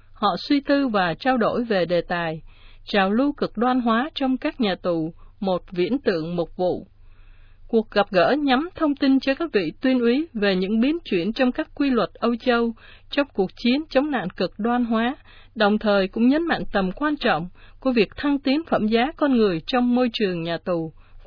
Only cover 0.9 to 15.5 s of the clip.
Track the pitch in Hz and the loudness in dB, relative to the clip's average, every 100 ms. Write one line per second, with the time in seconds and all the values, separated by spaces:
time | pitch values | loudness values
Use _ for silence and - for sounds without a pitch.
0.9 | 208 180 160 262 262 196 - 240 196 170 | 0 0 0 0 2 2 0 0 0 2
1.9 | 175 165 175 170 160 - - - - - | 0 -2 -4 -4 -6 -12 -20 -20 -20 -4
2.9 | 208 190 214 285 285 190 - 240 254 240 | 0 2 2 0 0 -4 -2 0 2 2
3.9 | 220 294 - 262 262 302 - 214 180 185 | 0 -2 -2 -2 0 -2 -2 -2 0 -2
4.9 | 170 160 - - - 196 180 - 175 180 | -2 -2 -8 -20 -6 -2 -2 -4 -2 -2
5.9 | 269 262 180 160 175 165 - 180 - - | 0 0 -2 -2 -4 -4 -2 -2 -2 -8
6.9 | - - - - - - - - 226 214 | -20 -20 -20 -20 -20 -20 -20 -4 -2 0
7.9 | 208 196 185 165 277 285 254 339 - 311 | 0 0 2 2 2 2 0 -2 -2 -2
8.9 | 277 277 269 - 269 330 208 160 - 262 | 0 2 2 2 -2 -2 -2 -2 -2 0
9.9 | 254 233 254 330 226 202 185 190 220 254 | 2 2 0 -2 -2 0 0 0 2 2
10.9 | 330 - 190 170 226 254 254 311 - 285 | 0 -2 -2 0 0 0 0 -6 -2 0
11.9 | 247 180 - 233 240 - 233 233 226 - | 0 0 -2 -2 -2 0 0 0 -4 -14
12.9 | - - - 285 - 185 - 240 262 320 | -20 -8 -4 -2 -2 -4 -2 0 0 0
13.9 | 262 302 254 185 - 185 - 214 240 233 | -2 0 -2 -4 -4 -6 -4 -2 0 0
14.9 | 226 233 302 - - - | 0 -2 -4 -12 -20 -12